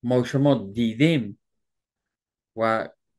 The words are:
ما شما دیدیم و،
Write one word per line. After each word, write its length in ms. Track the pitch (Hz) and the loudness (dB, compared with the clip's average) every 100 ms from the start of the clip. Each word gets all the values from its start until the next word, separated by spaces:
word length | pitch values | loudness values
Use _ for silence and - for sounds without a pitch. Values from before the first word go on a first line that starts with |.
ما 220 | 120 127 | 0 0
شما 460 | 123 139 143 127 98 | 0 0 2 2 -2
دیدیم 640 | 110 113 110 156 156 101 - _ _ _ _ _ _ _ _ _ _ _ 110 | -4 -4 2 2 2 -4 -12 _ _ _ _ _ _ _ _ _ _ _ -4
و، 320 | 113 110 - - _ | 0 0 -4 -12 _